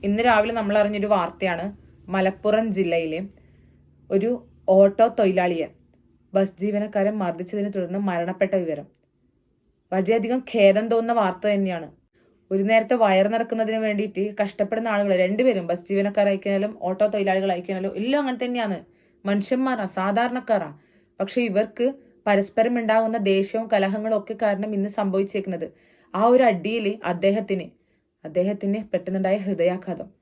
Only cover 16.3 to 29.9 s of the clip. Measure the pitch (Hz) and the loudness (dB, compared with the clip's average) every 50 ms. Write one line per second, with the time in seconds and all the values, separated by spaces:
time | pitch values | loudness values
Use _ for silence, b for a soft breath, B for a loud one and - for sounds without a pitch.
16.3 | 196 196 196 202 196 196 196 208 220 - - 180 185 185 208 214 202 214 196 196 | 2 -2 -2 -2 -2 0 -2 -4 -6 -6 -6 -6 0 0 0 0 2 0 0 0
17.3 | 190 190 190 196 185 175 180 175 196 185 185 190 - - 208 247 269 294 285 269 | 0 0 0 0 -2 -2 -4 -6 -6 -4 -4 -6 -4 -4 -4 0 0 0 0 -2
18.3 | 247 220 247 247 247 247 233 208 196 165 - b b b b b b b _ 196 | -4 -4 -4 -4 -4 -4 -2 -2 -4 -6 -8 b b b b b b b _ -2
19.3 | 202 208 196 - 262 254 262 262 254 226 202 185 - - 185 196 208 208 233 247 | -2 -2 0 0 -2 0 0 -2 -2 -2 -4 -6 -4 -4 -2 0 0 0 0 0
20.3 | 240 254 247 - 226 202 165 151 147 b b b b b b b b _ 190 202 | -2 -6 -2 0 0 0 0 -4 -12 b b b b b b b b _ -8 -4
21.3 | - 254 240 226 190 202 220 220 - - 240 262 277 b b b b b b 214 | -2 -2 -2 0 0 0 -2 -2 -2 -2 -2 -2 -2 b b b b b b 0
22.3 | 202 202 196 202 - - 220 240 240 240 226 220 220 226 226 226 220 233 202 196 | 2 2 2 0 0 0 0 2 2 -2 0 2 2 2 2 2 -2 -2 0 2
23.3 | 190 190 196 196 - 220 226 220 226 202 196 196 196 214 214 220 220 208 208 - | 2 2 0 0 -2 -6 -4 0 0 0 2 0 -2 -2 -2 -2 -2 -2 -2 -4
24.3 | 220 214 233 214 202 190 202 214 214 196 196 208 208 - 208 196 185 196 196 196 | -8 -4 -2 -2 0 -2 -4 -4 -4 -4 -4 -4 -2 -2 -2 0 0 0 -2 -2
25.3 | - 208 196 196 185 170 165 - b b b b b b b b b 185 208 233 | -4 -6 -6 -6 -6 -8 -8 -10 b b b b b b b b b 0 4 4
26.3 | 247 254 262 233 208 180 160 208 220 233 220 202 208 - - 170 180 175 185 196 | 6 6 6 4 4 2 -2 -4 -4 -2 -2 -4 -4 -4 -4 -4 -4 0 2 2
27.3 | 196 214 202 202 196 185 165 - _ _ _ _ _ _ _ _ _ _ _ 156 | 2 2 0 -2 -4 -4 -4 -10 _ _ _ _ _ _ _ _ _ _ _ -6
28.3 | 151 180 180 190 208 202 - 196 202 220 214 - - 180 170 - 190 190 190 190 | -2 0 0 0 -2 -2 -2 -2 -2 -2 -4 -4 -6 -6 -4 -4 -4 -2 0 0
29.3 | 190 208 190 190 196 165 170 180 180 185 185 - | 0 0 0 -4 -2 0 0 0 0 -2 -6 -8